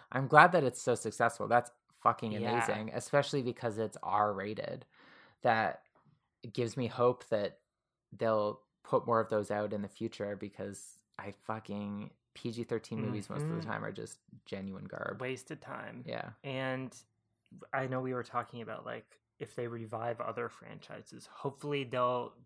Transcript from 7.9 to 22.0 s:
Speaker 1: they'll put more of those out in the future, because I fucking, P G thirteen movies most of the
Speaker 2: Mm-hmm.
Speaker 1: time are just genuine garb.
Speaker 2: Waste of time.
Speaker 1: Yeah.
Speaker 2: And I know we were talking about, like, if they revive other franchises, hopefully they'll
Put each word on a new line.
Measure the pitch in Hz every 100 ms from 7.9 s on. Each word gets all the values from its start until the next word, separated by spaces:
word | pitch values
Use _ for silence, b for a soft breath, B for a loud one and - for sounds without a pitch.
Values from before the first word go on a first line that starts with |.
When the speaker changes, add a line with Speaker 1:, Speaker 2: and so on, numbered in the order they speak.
| _ _ -
Speaker 1:
they'll | 113 110 104 101 _ _
put | - 123 120
more | 113
of | 107
those | 107 101
out | 104 104
in | 104
the | 101
future, | - 110 - 101 101
because | 101 - 101 98 - - _ -
I | 104 - -
fucking, | 110 - 101 104 101 104 - _
P | - 123
G | 117
thirteen | 113 117 - 113
movies | 113 107 -
most | 101
of | 151
the |
Speaker 2:
Mm-hmm. | 110 107
Speaker 1:
time | 107
are | 107
just | 104 107 - _ -
genuine | - 98 98 95
garb. | 98 - - -
Speaker 2:
Waste | 127 127 -
of | -
time. | - 131 110 113 120
Speaker 1:
Yeah. | 117 - 117
Speaker 2:
And | 143 131 131 131 131 - - _ _ _ _ - -
I | 135 131
know | 127
we | 131
were | 127
talking | 117 123 117 120
about, | 110 110
like, | 117 117 - _ _ -
if | 120 -
they | 120
revive | 117 110 110 117 113
other | 110 113 120
franchises, | - 113 107 - 107 107 113 -
hopefully | - 139 131 147 143
they'll | 127 127